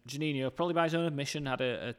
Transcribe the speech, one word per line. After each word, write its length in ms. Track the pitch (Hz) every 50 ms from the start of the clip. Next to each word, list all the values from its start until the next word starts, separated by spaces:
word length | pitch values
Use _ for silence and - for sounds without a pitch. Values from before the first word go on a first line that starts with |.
| -
Juninho, 480 | 123 135 151 156 151 143 135 131 127 -
probably 200 | - 170 175 165
by 80 | 170 165
his 100 | 160 165
own 120 | 165 170
admission, 420 | 165 147 139 143 - - 151 143
had 120 | 135 127 -
a, 280 | 131 123 117 82 92 120
a 40 | 113